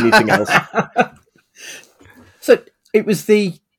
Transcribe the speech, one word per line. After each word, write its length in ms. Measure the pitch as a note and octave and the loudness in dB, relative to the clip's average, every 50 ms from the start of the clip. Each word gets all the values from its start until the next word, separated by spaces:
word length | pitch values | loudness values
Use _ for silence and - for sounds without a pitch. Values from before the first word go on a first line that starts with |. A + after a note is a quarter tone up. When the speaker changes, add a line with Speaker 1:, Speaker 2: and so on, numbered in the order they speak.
Speaker 1:
anything 300 | A#2 A#2 A3 G#2+ A2 G#2+ | 2 2 2 2 2 2
else. 200 | - G3+ G#3 - | 0 -2 -2 -2
Speaker 2:
<laughs> 600 | - - - - - A3 - - - A#3 - - - _ _ _ _ _ _ _ _ - - - - - - _ _ _ _ - _ - - _ _ _ | -2 -4 -4 -4 -6 -6 -6 -4 -4 -4 -4 -4 -8 _ _ _ _ _ _ _ _ -20 -20 -20 -20 -20 -20 _ _ _ _ -20 _ -20 -20 _ _ _
So 200 | - - B3 - - _ _ _ _ _ - | 2 2 2 2 2 _ _ _ _ _ -2
it 100 | A3 F3+ | -2 0
was 220 | G#3+ G3+ D3 - | 0 -4 -4 0
the 280 | - G#3 G#3+ G#3 F3+ E3 - _ _ _ | 0 0 0 0 -4 -8 -12 _ _ _